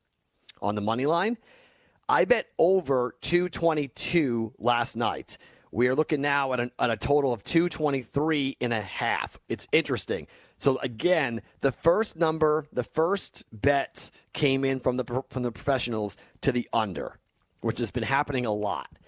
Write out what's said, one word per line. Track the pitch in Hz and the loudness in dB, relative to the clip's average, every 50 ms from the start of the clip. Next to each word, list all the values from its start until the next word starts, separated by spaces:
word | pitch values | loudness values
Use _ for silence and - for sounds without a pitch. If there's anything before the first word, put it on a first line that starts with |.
| _ _ _ _ _ _ _ _ _ - - _ | _ _ _ _ _ _ _ _ _ -20 -10 _
on | - 101 107 | -4 -2 -2
the | 104 | 0
money | 101 107 113 123 135 | 0 0 0 0 0
line. | 147 170 170 196 226 240 - _ _ - - - _ _ _ _ _ _ _ _ | 0 2 2 0 -2 -4 -6 _ _ -20 -20 -20 _ _ _ _ _ _ _ _
I | - 135 156 185 | 0 2 2 4
bet | 185 240 220 - - _ | 4 2 2 0 -2 _
over | - 160 180 190 190 151 135 135 127 123 123 - _ | 2 4 4 4 4 2 2 2 2 0 0 -4 _
two | - - 175 175 180 180 | -2 0 2 2 2 0
twenty-two | - - 165 165 156 151 143 127 - - - - 175 170 147 127 120 117 113 107 - | -2 0 0 2 2 2 0 -2 -6 -8 -4 0 2 2 2 2 2 0 -2 -4 -4
last | - 101 120 120 120 120 - - | -2 0 2 2 2 0 -2 -2
night. | 117 117 104 82 67 - - - - - - - _ _ _ | 0 0 0 0 -2 -6 -8 -10 -10 -12 -18 -20 _ _ _
We | - 101 123 123 | 0 2 2 2
are | 135 | 2
looking | 143 156 - 156 139 | 2 0 0 0 0
now | 143 143 143 143 139 131 127 | 0 0 0 0 0 0 0
at, | 123 | -2
an, | 120 123 - - | -2 -4 -2 0
at | 123 117 | 0 0
a | 113 | 0
total | 101 - 135 147 147 139 131 120 | 0 2 2 2 4 2 2 0
of | 110 - | -2 -2
two | - - 165 175 | 0 2 2 2
twenty-three | 175 - - 156 147 139 135 120 - - 139 151 160 156 147 135 135 131 - | 2 0 -2 -2 0 -2 -2 -4 -4 -2 -2 0 0 0 0 0 -2 -2 -2
and | 123 117 | -2 -2
a | 117 110 | -2 -2
half. | 101 95 - - 123 113 101 73 - - - - _ - | -4 -6 -6 -4 -2 -2 -2 -2 -4 -6 -10 -12 _ -6
It's | 117 - - - - | -6 -6 -2 0 2
interesting. | 165 156 - 127 - - - 104 85 73 - - - - _ _ | 2 2 0 -2 -2 -2 -2 -4 -4 -6 -10 -18 -20 -20 _ _
So | - - 135 131 | -2 0 2 2
again, | - - 127 113 110 156 180 180 160 139 120 117 113 - _ _ _ | 2 -2 -6 -4 -2 0 2 2 2 0 -2 -4 -6 -8 _ _ _
the | - 135 - | -2 -2 -2
first | - - 165 180 208 226 - - | 2 2 4 4 4 0 -2 -2
number, | 160 165 160 160 156 156 151 151 156 147 - | -2 0 0 2 2 2 2 2 0 -2 -4
the | - 123 117 | -4 -4 -4
first | - - 160 160 180 202 196 - - - - - _ | -2 0 0 0 2 0 -2 -4 -6 -8 -10 -12 _
bet | - 104 - 143 143 139 127 - - - - - - - _ _ | -10 -2 0 2 2 2 0 -4 -8 -10 -10 -10 -12 -16 _ _
came | - - 151 135 135 135 135 | -4 -2 0 2 2 2 0
in | 135 135 127 | -2 -2 -2
from | - 131 123 | -2 -2 -2
the | 127 120 | -2 -2
pro-, | 120 117 131 - _ | -4 -4 -4 -4 _
from | - 127 123 | -4 -4 -4
the | 120 | -4
professionals | - - - 143 135 123 - 123 113 107 104 101 - - - - _ _ | -6 -4 -2 -2 -2 -2 -2 -4 -4 -4 -4 -6 -8 -12 -18 -20 _ _
to | - 135 123 | 0 0 0
the | 123 117 - | 0 -2 0
under, | - 117 107 101 82 71 65 - - - _ _ _ _ _ _ _ _ | 0 0 0 -2 -4 -6 -8 -8 -12 -16 _ _ _ _ _ _ _ _
which | - 113 110 120 | -4 -2 -2 0
has | 120 - | -2 -2
been | - 123 113 | -2 -4 -4
happening | 104 135 143 147 - 139 127 123 | -2 0 -2 -2 -2 -4 -4 -2
a | 113 104 | -2 -2
lot | 104 104 101 82 69 - - - - _ | -2 -2 -2 -4 -4 -8 -10 -16 -20 _